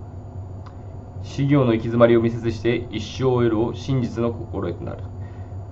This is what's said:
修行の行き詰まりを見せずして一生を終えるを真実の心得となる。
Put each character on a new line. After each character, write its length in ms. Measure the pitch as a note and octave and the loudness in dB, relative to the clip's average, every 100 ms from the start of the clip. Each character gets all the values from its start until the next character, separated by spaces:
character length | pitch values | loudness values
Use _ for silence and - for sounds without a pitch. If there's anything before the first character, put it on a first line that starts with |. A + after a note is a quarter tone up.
| - - - - - - - - - - - - | -12 -12 -12 -12 -12 -12 -14 -14 -14 -14 -14 -12
修 220 | - - C#3 | -8 -2 4
行 200 | C#3+ B2 | 6 6
の 60 | |
行 0 | |
き 60 | A2 | 4
詰 180 | A2+ A#2 | 2 6
ま 80 | A#2 | 8
り 100 | A#2 | 8
を 60 | |
見 80 | A#2 | 4
せ 80 | A#2 | 0
ず 120 | A#2 | -2
し 100 | G#2+ | 0
て 260 | A2+ B2 - | 0 0 -2
一 140 | G#2 | -6
生 200 | - - | -8 -2
を 80 | C3 | 2
終 120 | B2 A#2 | 4 4
え 40 | |
る 100 | G#2+ | 4
を 140 | A#2 | 0
真 260 | - - C3+ | -2 -2 -2
実 220 | A2+ A2+ | 0 -2
の 100 | A#2 | -2
心 360 | A2+ - F#2+ F#2 | -2 -6 -6 -4
得 100 | G2+ | -6
と 60 | A2+ | -8
な 80 | |
る。 80 | - - - - - - - - | -8 -10 -10 -12 -12 -12 -12 -12